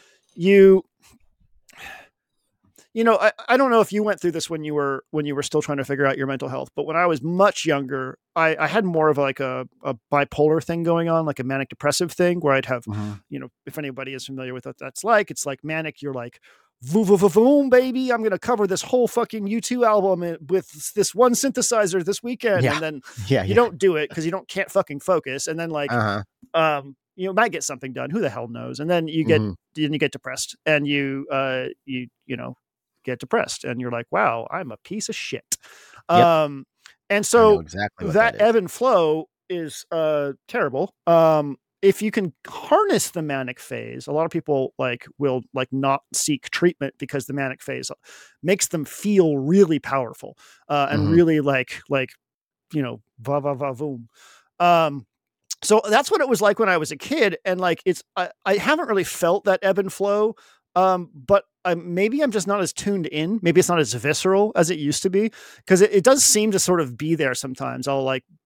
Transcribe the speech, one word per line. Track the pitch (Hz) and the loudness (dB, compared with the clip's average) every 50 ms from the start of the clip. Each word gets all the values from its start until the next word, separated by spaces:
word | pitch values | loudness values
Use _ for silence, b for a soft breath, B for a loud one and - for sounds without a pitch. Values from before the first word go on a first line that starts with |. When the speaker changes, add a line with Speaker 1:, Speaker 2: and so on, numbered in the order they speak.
| b b b b b b _ | b b b b b b _
Speaker 1:
you, | - 170 190 202 196 190 190 190 190 - _ _ _ _ _ _ _ _ _ _ _ _ _ _ _ _ _ B B B B B B B B B _ _ _ _ _ _ _ _ _ _ _ _ b b b _ | -2 2 6 8 10 10 10 8 6 4 _ _ _ _ _ _ _ _ _ _ _ _ _ _ _ _ _ B B B B B B B B B _ _ _ _ _ _ _ _ _ _ _ _ b b b _
you | 220 226 | 0 4
know, | 233 220 185 | 4 4 4
I, | - 214 - - - - | 4 2 0 -2 0 0
I | 247 262 | 2 2
don't | 277 254 | 4 4
know | 233 226 | 4 4
if | 202 - | 4 2
you | 190 208 214 | 0 -2 -2
went | 214 190 156 | -2 -2 -2
through | - 175 | -2 -4
this | 160 165 - - | -4 -4 -6 -6
when | 170 156 151 | -8 -8 -6
you | 151 151 | -4 -4
were, | 147 143 139 135 135 - _ | -2 -2 -2 -4 -6 -8 _
when | - 151 147 | -6 -4 -4
you | 147 143 | -2 -4
were | 139 139 | -4 -6
still | - - 151 | -2 -2 -2
trying | - - 147 139 | -2 0 -4 -4
to | 127 | -4
figure | 135 143 135 143 | -4 -2 0 0
out | 135 135 139 | 0 0 -2
your | 135 135 | -4 -6
mental | 135 131 139 131 | -6 -6 -6 -8
health, | 127 131 135 127 _ | -8 -8 -10 -8 _
but | - 147 | -8 -6
when | 151 156 | -2 0
I | 165 180 175 | 0 2 2
was | 160 127 | 0 0
much | 131 160 175 180 196 208 185 - - | -2 -4 2 4 4 4 4 0 -2
younger, | 160 147 139 139 127 139 131 131 131 - - _ _ _ 170 | -2 -2 -2 -2 -6 -6 -8 -8 -8 -12 -14 _ _ _ 0
I, | 160 160 160 147 | 0 2 2 0
I | 151 - | -2 0
had | 180 226 208 | 0 0 0
more | 185 170 160 156 151 | 0 0 2 4 4
of, | 147 139 | 4 2
like, | 143 135 135 - | 0 -2 -2 -4
a, | 139 131 127 131 127 - _ _ - | -6 -6 -6 -8 -10 -12 _ _ -8
a | 139 131 113 _ _ | -8 -8 -8 _ _
bipolar | 147 143 143 - - - 147 156 156 156 - | 0 0 0 0 0 2 2 2 2 2 0
thing | - 170 170 165 | -4 -4 -2 0
going | 170 170 165 170 165 | 0 0 0 0 0
on, | 165 165 160 | 0 0 0
like, | 151 139 - | -2 -4 -6
a | 143 | -6
manic | 135 139 135 135 - | -6 -4 -6 -6 -8
depressive | - - - 147 151 - 175 160 | -10 -4 -2 -2 0 0 -2 -4
thing | - - 180 175 175 175 | 0 0 0 2 2 0
where | 151 143 135 | 2 2 2
I'd | 135 120 | 2 0
have, | - 131 120 - | -2 -6 -6 -6
Speaker 2:
Mm-hmm. | 113 104 107 104 104 107 98 _ _ | -8 -8 -6 -6 -8 -10 -12 _ _
Speaker 1:
you | 143 135 | -14 -14
know, | 131 120 - _ _ | -14 -14 -18 _ _
if | - - 160 | -14 -12 -10
anybody | 151 135 131 131 135 135 135 | -10 -10 -10 -10 -12 -12 -12
is | 127 - | -12 -12
familiar | - 135 131 131 127 127 | -12 -12 -10 -10 -10 -10
with | 127 - | -10 -12
what | 135 123 - | -14 -14 -14
that's | 135 131 - - - | -16 -16 -14 -8 -2
like, | 214 233 214 202 - | 2 2 2 2 -2
it's | 139 - - | -6 -8 -8
like | 143 135 - - | -8 -8 -8 -8
manic, | 151 160 160 160 156 143 - | -8 -6 -6 -6 -8 -12 -10
you're | 143 143 131 | -12 -10 -10
like, | 123 117 120 - _ b b b b b b b _ 123 | -10 -12 -12 -16 _ b b b b b b b _ -10
"Voo, | 127 165 214 220 | -2 0 2 4
voo, | 180 202 180 | 4 4 4
voo, | 196 196 | 4 4
voom, | 151 214 226 262 294 285 277 262 | 4 6 6 6 6 4 4 6
baby, | 240 247 254 262 240 262 262 254 240 | 4 4 4 2 -2 -2 0 0 0
I'm | 226 220 | 0 0
gonna | 220 190 170 | -2 -2 -2
cover | - 226 247 208 208 180 | -2 -2 0 0 0 0
this | 190 - | -2 -4
whole | - - - 254 240 214 | -2 0 2 2 2 2
fucking | - 240 233 - - 220 202 196 | 0 -2 -2 -2 -4 -8 -6 -4
U | 220 233 | -4 -4
two | - - 247 247 240 | -4 -4 -2 2 2
album | 220 214 208 185 196 185 175 175 | 4 4 4 4 2 0 0 -2
in, | 170 165 165 160 135 | -6 -8 -10 -4 -2
with | 185 190 - - - | -2 -2 -2 -4 -12
s-, | 151 - - - | -14 -14 -6 -2
this | 208 196 - - | -2 -2 -2 2
one | 190 247 254 240 | 4 4 4 4
synthesizer | - - 269 - 254 - - 240 220 208 175 180 190 165 | 2 0 -2 -2 -2 -2 0 0 0 0 2 0 -2 -2
this | 175 202 - - | -2 -4 -4 -6
weekend." | 240 254 - - 226 196 175 135 | -8 -8 -4 0 0 2 2 2
Speaker 2:
Yeah. | 123 - | 2 0
Speaker 1:
And | 156 | 0
then | 160 156 151 131 - - - | -4 -6 -8 -10 -14 -16 -14
Speaker 2:
<laughs> | 117 98 98 | -12 -2 0
Yeah, | 135 117 92 | 0 0 2
Speaker 1:
you | 98 | 2
Speaker 2:
yeah. | 101 | 4
Speaker 1:
don't | 226 240 214 170 123 | 4 4 2 0 0
do | 196 190 165 151 | 0 2 2 2
it | 151 - | -2 -4
'cause | - 170 156 | -6 -6 -4
you | 170 | -4
don't, | 175 185 - - | -4 -6 -8 -8
can't | - 190 185 - | -8 -8 -8 -2
fucking | - 196 180 - 143 143 | -2 -2 -2 -2 -6 -8
focus. | - - 185 156 - 135 131 147 - - | -2 0 0 0 -2 -4 -8 -8 -6 -6
And | 160 165 | -6 -6
then, | 170 165 | -6 -6
like, | 156 147 143 143 | -4 -6 -4 -2
Speaker 2:
Uh-huh. | 120 120 107 104 101 104 98 - _ _ - _ - | -2 0 0 0 -2 -4 -8 -12 _ _ -20 _ 0
Speaker 1:
um, | 165 160 156 151 143 135 139 135 _ _ _ _ - | 0 2 2 0 -2 -6 -10 -18 _ _ _ _ -8
you | 180 190 | -8 -4
know, | 185 | 0
might | 208 233 233 | 0 0 0
get | - - - | -2 -6 -8
something | - 139 123 143 135 | -8 -10 -10 -10 -12
done. | 123 131 127 135 | -10 -8 -8 -6
Who | 165 233 | -4 -4
the | 196 135 | -4 -4
hell | - 123 117 113 | -4 -6 -10 -10
knows? | 117 117 117 123 127 127 | -12 -12 -12 -12 -10 -8
And | 147 165 | -4 -2
then | 180 170 160 156 | -2 -2 -2 -2
you | 156 160 151 | -2 -2 2
get, | - 160 127 | 4 4 2
Speaker 2:
Mm-hmm. | 107 104 90 - _ _ _ | 2 -2 -6 -10 _ _ _
Speaker 1:
then | 151 151 143 151 | -4 -4 -4 0
you | 143 | -2
get | 156 135 - | -2 -2 -4
depressed | 135 - 131 131 - - - - - _ | -8 -12 -12 -10 -10 -10 -10 -12 -8 _
and | 156 156 147 147 143 | 0 0 0 0 0
you, | 143 143 139 139 135 135 139 - | -2 -2 -2 -2 -4 -8 -8 -6
uh, | 139 135 135 135 131 127 127 - - - _ | -4 -4 -2 -2 -4 -4 -6 -8 -10 -14 _
you, | 139 131 127 123 117 _ _ _ | -10 -10 -10 -10 -10 _ _ _
you | - 131 117 | -12 -10 -10
know, | 120 127 131 - _ _ _ _ _ _ _ _ _ | -10 -12 -14 -16 _ _ _ _ _ _ _ _ _
get | 131 123 - | -8 -8 -8
depressed | - - 220 233 - - - - - | -4 -2 -2 -2 0 -2 -6 -10 -8
and | 131 123 123 | -8 -8 -6
you're | 127 123 | -6 -6
like, | 120 117 117 - | -8 -8 -8 -4
"Wow, | - 190 208 147 117 117 113 - | -2 0 0 0 0 -2 -6 -8
I'm | - 180 185 127 | -10 -10 -10 -10
a | 107 - | -14 -16
piece | _ - 185 220 - - | _ -12 -10 -10 -8 -8
of | 208 | -10
shit." | - - - - 113 - _ - B B B B B B B B B B - | -10 -8 -10 -10 -10 -8 _ -10 B B B B B B B B B B 2
Speaker 2:
Yep. | 170 175 175 | 4 6 6
Speaker 1:
Um, | 170 165 156 156 143 143 135 127 - _ b b b b b _ _ | 6 4 4 2 0 -4 -10 -14 -18 _ b b b b b _ _
and | 202 208 | -2 -2
Speaker 2:
I | |
know | 202 | 0
Speaker 1:
so | - - 240 220 214 208 190 | 2 4 6 6 6 6 4
Speaker 2:
exactly | 160 156 90 95 104 104 - - - 190 | 0 -6 -8 -8 -8 -8 -8 -6 -4 0
what | 156 | 2
Speaker 1:
that | 208 226 233 - | 2 2 2 2
Speaker 2:
that | - 208 | 4 4
is. | 233 | 4
Speaker 1:
ebb | 226 226 | 4 2
and | 185 160 | 0 -2
flow | - - 240 262 240 185 165 156 151 160 156 - _ _ _ _ | -4 -2 0 2 4 4 4 2 0 -2 -4 -8 _ _ _ _
is, | 180 175 165 147 - - - _ | -8 -6 -6 -8 -12 -16 -12 _
uh, | 165 165 160 156 151 147 143 139 135 - _ - | -2 0 0 0 0 0 -2 -4 -8 -10 _ -8
terrible. | - 254 185 139 120 135 180 - - _ _ 170 | -4 -2 -2 -2 -2 -4 -4 -4 -6 _ _ 4
Um, | 170 165 165 160 156 151 147 143 135 - _ _ _ _ - | 6 6 8 6 4 4 0 -2 -6 -10 _ _ _ _ 2
if | 196 190 - | 2 2 2
you | 208 214 | -2 -2
can | - 233 196 165 - _ - - | -2 -2 -2 -4 -6 _ -18 -18
harness | - - - - 285 381 427 403 320 214 - - | -16 -16 0 2 2 2 4 2 2 0 0 -2
the | - 175 | -6 -6
manic | 156 151 143 135 131 123 123 - | -6 -4 -4 -6 -6 -8 -10 -14
phase, | - - - 117 117 117 120 131 - - | -12 -12 -10 -10 -10 -10 -14 -14 -10 -6
a | |
lot | 143 151 165 | -2 -2 -2
of | 160 | -2
people, | - 165 - - 147 135 131 - - - | -4 -6 -2 0 0 0 0 -2 -4 -4
like, | 135 127 120 120 - - - - | -4 -4 -4 -6 -10 -18 -8 -4
will, | 143 139 127 127 117 - - | -2 -2 -2 -2 -4 -6 -6
like, | 131 127 - | -6 -4 -4
not | 131 135 139 135 135 - - _ - | -4 -2 0 0 0 0 -2 _ -6
seek | - - - 147 127 - - | -4 -2 -2 -2 -4 -4 -8
treatment | - - 175 175 170 - 143 135 - _ | -4 0 2 2 2 0 -6 -8 -8 _
because | 143 127 - 139 127 - | -12 -8 -6 -6 -6 -6
the | 139 | -6
manic | 143 135 131 131 - | -6 -6 -6 -8 -10
phase | - - 131 127 127 - 151 - B B B B B B B B | -10 -10 -10 -8 -10 -12 -12 -16 B B B B B B B B
makes | - 160 202 190 - - | -2 -2 0 0 0 -4
them | - 160 143 | -4 -6 -6
feel | - - - - 208 208 196 175 156 147 139 | -8 -10 -6 -2 2 4 4 4 4 2 0
really | 131 147 180 202 196 160 160 135 | 0 4 6 6 6 6 4 0
powerful, | - - 135 135 127 113 - - - - - b b b b b b - | -2 -2 -4 -4 -4 -4 -10 -16 -18 -20 -20 b b b b b b -2
uh, | 147 143 139 - | 0 0 0 0
and | 147 147 147 | 0 0 2
Speaker 2:
Mm-hmm. | 147 160 | 4 6
Speaker 1:
really, | 170 175 165 160 151 | 6 6 6 4 2
like, | 135 143 139 131 127 - - - - - | 2 2 0 0 -2 -4 -10 -16 -8 -4
like, | 143 135 131 - - _ _ _ _ _ _ _ _ _ _ _ - | -2 -2 -2 -4 -8 _ _ _ _ _ _ _ _ _ _ _ -4
you | 151 | -4
know, | 135 120 120 107 - _ _ - | -4 -4 -6 -12 -16 _ _ -12
va, | 110 135 143 147 | -6 -4 -4 -2
va, | 135 143 143 | -2 -4 -4
va, | 123 143 139 127 | -4 -6 -6 -6
voom. | 117 151 147 135 117 120 - b b b b b b b b b _ | -6 -8 -8 -8 -10 -14 -18 b b b b b b b b b _
Um, | 175 175 170 170 160 151 143 139 - _ _ _ _ _ _ _ _ _ - - - | 2 4 4 4 4 2 -2 -6 -12 _ _ _ _ _ _ _ _ _ -16 -10 0
so | - 214 220 - 214 | 2 2 2 4 4
that's | 214 262 294 - | 2 2 2 2
what | 427 320 | 0 0
it | 294 277 | 2 0
was | 240 170 | 0 2
like | 208 202 202 - | 2 2 2 2
when | 226 196 | 2 2
I | 180 165 | 2 0
was | 151 - | 0 -4
a | - 135 | -8 -10
kid. | - - 277 320 226 202 170 - - | -6 -6 0 2 2 0 0 -2 -4
And, | 196 185 180 | -4 -4 -2
like, | 185 175 165 160 - | 0 -2 -2 0 -2
it's, | 190 170 - - _ _ | -2 -2 -2 -6 _ _
I, | 185 180 - - _ _ | -6 -6 -6 -8 _ _
I | 196 202 202 | 0 0 0
haven't | 180 247 302 320 330 247 | 2 0 0 0 0 0
really | 214 196 170 | 0 -2 -2
felt | - - - 180 170 180 214 - | -2 -4 -2 0 0 0 2 2
that | 208 190 - | 0 0 2
ebb | - 190 196 202 | 2 0 0 0
and | 190 190 - | -2 -4 -4
flow, | - 196 202 202 208 214 226 214 b b b b b b _ _ | -4 -2 0 0 0 0 0 -2 b b b b b b _ _
um, | 180 190 190 185 180 175 160 _ | 2 2 2 2 0 -4 -8 _
but, | 143 127 - 202 202 - _ _ _ _ | -16 0 2 2 2 2 _ _ _ _
um, | 180 175 175 170 175 170 | -2 -2 -2 -4 -4 -2
maybe | 180 202 220 247 285 | 0 0 0 0 0
I'm | 302 269 | 0 0
just | 196 214 160 196 | 0 -2 -2 -2
not | 202 208 | -2 -2
as | 180 - - | -2 -4 -4
tuned | - - 202 202 190 160 - | -6 -4 -4 -2 -2 -4 -4
in. | - 151 156 175 220 220 | -4 -4 -4 -2 -4 0
Maybe | 180 170 147 180 | 0 4 4 4
it's | 175 - | 4 4
not | 175 165 | 2 2
as | 147 104 120 | 2 0 -2
visceral | 120 104 147 147 - - 185 190 196 208 214 - | -4 -2 -2 -2 0 0 2 4 4 2 2 2
as | 180 170 156 | 2 2 2
it | 185 156 | 2 -2
used | 147 143 151 - - | -2 -2 -2 0 0
to | 196 | 2
be, | 180 196 220 220 B B B B B B B | 2 2 0 0 B B B B B B B
'cause | - 190 175 | 2 4 4
it, | 196 185 190 | 6 6 4
it | 196 - | 4 6
does | 247 269 277 - | 6 6 6 4
seem | - - 208 208 220 | 4 4 2 2 2
to | 190 180 | 0 0
sort | - - 185 170 | 0 2 2 0
of | 151 123 120 110 | 0 -2 -6 -8
be | 147 156 165 | -2 -2 -2
there | 151 151 131 123 | 0 0 -2 -2
sometimes. | - - 135 127 - 135 127 123 131 127 139 | -4 -6 -10 -10 -8 -8 -8 -8 -6 -4 -2
I'll, | 139 139 135 | -2 -2 0
like, | 131 131 131 - _ _ _ _ | -2 -2 -4 -6 _ _ _ _